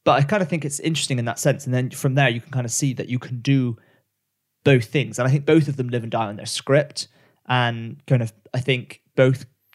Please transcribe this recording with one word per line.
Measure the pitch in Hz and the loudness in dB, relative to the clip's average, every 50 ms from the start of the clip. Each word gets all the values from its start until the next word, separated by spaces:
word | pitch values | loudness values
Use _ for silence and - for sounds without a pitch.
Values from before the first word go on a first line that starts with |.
| _ | _
but | 165 135 131 | 2 4 4
I | 143 143 | 4 2
kinda | 214 214 185 | 2 0 0
think | 147 180 160 139 | -2 -2 -4 -4
it's | 147 143 - | -6 -6 -4
interesting | - 156 160 143 - - 131 123 | -2 -2 -2 -2 -2 -2 -2 -2
in | 117 | -2
that | 117 - - | -4 -4 0
sense. | - 151 127 - - | 0 0 0 0 -2
And | 127 123 | -2 -2
then | 127 131 127 | -2 -2 -2
from | - - - 139 131 | -4 -2 -2 0 2
there, | 143 139 127 | 2 2 2
you | 117 117 | 2 -2
can | - - | -4 -6
kinda | 131 131 120 117 | -4 -4 -4 -2
see | - - 151 139 123 | -2 -2 -2 -2 -2
that | - - - | -4 -6 -6
you | 120 123 | -6 -6
can | - - 123 120 | -6 -6 -10 -4
do | 110 139 139 135 127 120 113 - _ _ _ _ _ _ _ _ _ _ _ _ _ _ _ _ _ | 0 2 2 2 2 0 -2 -6 _ _ _ _ _ _ _ _ _ _ _ _ _ _ _ _ _
both | 143 139 123 110 | 4 4 4 4
things. | - - 147 123 110 107 - | 0 -2 -4 -4 -2 -4 -2
And | 123 127 | 0 0
I | |
think | 135 143 143 | 0 2 2
both | 151 156 165 151 147 | 4 4 4 4 2
of | 139 135 | -2 -4
them | 127 120 | -4 -4
live | 123 120 110 | -4 -4 -4
and | 113 | -4
die | 113 113 113 101 | -4 -4 -4 -4
on | 107 | -6
their | 104 - | -8 -10
script. | 107 - - - - 135 147 143 143 - - - - _ _ _ _ _ _ _ - | -10 -10 -8 -2 2 2 2 2 0 -6 -12 -12 -12 _ _ _ _ _ _ _ -2
And | 127 127 120 120 117 117 117 113 - - _ - | 0 0 0 0 -2 -4 -8 -10 -12 -14 _ 0
kind | 135 123 117 | 2 2 2
of, | 110 - _ _ - - | -2 -6 _ _ -8 -6
I | 123 | -4
think | 123 - 131 123 113 - - - _ _ _ | -2 0 -2 -2 -2 -8 -16 -20 _ _ _
both | - 135 131 131 - - - _ _ _ _ | 4 4 4 4 0 -4 -12 _ _ _ _